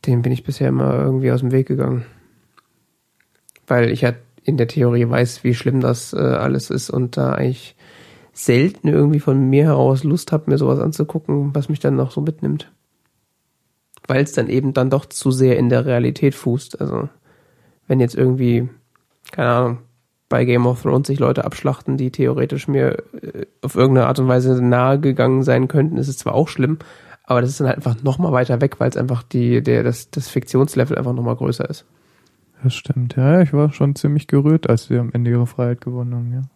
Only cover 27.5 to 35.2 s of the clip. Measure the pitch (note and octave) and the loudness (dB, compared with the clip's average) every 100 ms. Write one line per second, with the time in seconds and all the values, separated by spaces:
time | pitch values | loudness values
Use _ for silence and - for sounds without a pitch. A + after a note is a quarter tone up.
27.5 | C#3 C3+ - C#3 A2+ C#3 C3 F3 C3 B2 | -2 -2 -2 -2 -2 -2 0 0 0 0
28.5 | B2 C#3 - B2+ - B2+ A#2+ - B2+ A#2+ | 0 0 0 -2 -2 -4 -4 -4 -2 2
29.5 | A#2+ B2 A#2+ A#2 A#2+ - - B2+ C3+ C3 | 2 2 2 0 -4 -8 -10 -4 -6 -2
30.5 | B2+ C#3 - B2+ - B2+ B2 A#2+ A#2+ C3 | 0 0 0 -2 -2 -4 -4 -4 -2 -4
31.5 | A#2+ - D#3 _ _ _ _ _ _ _ | -4 -6 -8 _ _ _ _ _ _ _
32.5 | _ C3 - - - B2 C3 C3+ F3 D#3+ | _ -4 -4 -6 -4 -2 0 2 4 4
33.5 | C#3+ D3+ - C#3+ C#3 D3 D3 - C#3+ D3 | 2 0 2 -2 0 0 -2 0 2 4
34.5 | D#3+ - A#2 - B2 A#2+ A#2+ | 2 2 0 0 -2 -2 -2